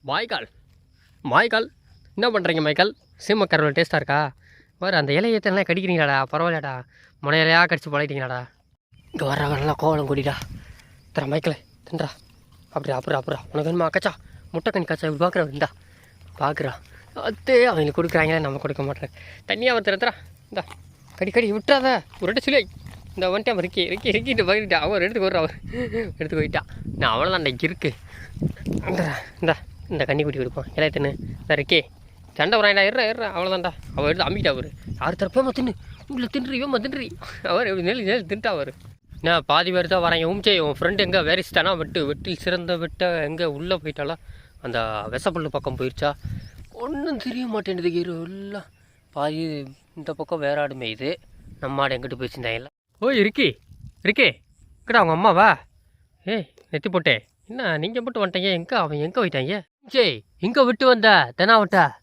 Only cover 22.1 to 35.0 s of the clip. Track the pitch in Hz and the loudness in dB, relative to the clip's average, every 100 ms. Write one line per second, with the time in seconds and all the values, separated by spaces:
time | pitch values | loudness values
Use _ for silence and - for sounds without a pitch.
22.1 | - 180 226 - 277 196 - - - - | -6 -2 0 2 2 2 -8 -18 -18 -14
23.1 | - 185 190 220 214 180 185 175 185 254 | -2 0 0 0 0 -2 -2 -2 -2 0
24.1 | 208 233 233 180 202 208 165 156 202 175 | 0 0 0 2 2 2 2 2 2 0
25.1 | 226 190 190 160 - - 233 247 214 214 | 2 2 2 0 -4 -10 -6 -4 -4 -6
26.1 | - 156 156 151 151 - - - - 131 | -6 -4 -2 0 -2 -4 -12 -10 0 2
27.1 | 113 160 185 151 123 160 175 160 120 - | 2 2 2 0 0 -4 -2 -4 -4 -16
28.1 | - - - - - - - - 185 165 | -18 -16 -6 -6 -4 -6 -4 -2 -2 -2
29.1 | 135 - - 160 156 - - - 160 135 | -4 -10 -4 0 0 -4 -18 -8 -4 0
30.1 | 147 151 127 127 - 131 - 156 143 139 | 0 0 0 -4 -6 -8 -2 0 0 -4
31.1 | 139 - - - 147 143 170 - - - | -4 -10 -12 0 0 4 2 0 -12 -20
32.1 | - - - 156 220 208 196 196 247 220 | -20 -20 -2 0 4 4 4 2 2 -2
33.1 | 233 220 190 185 185 175 - - - 147 | -2 -4 -4 -2 -2 -4 -8 -10 -2 0
34.1 | 170 156 175 - 131 147 - - - | 0 0 0 0 0 -6 -12 -12 -6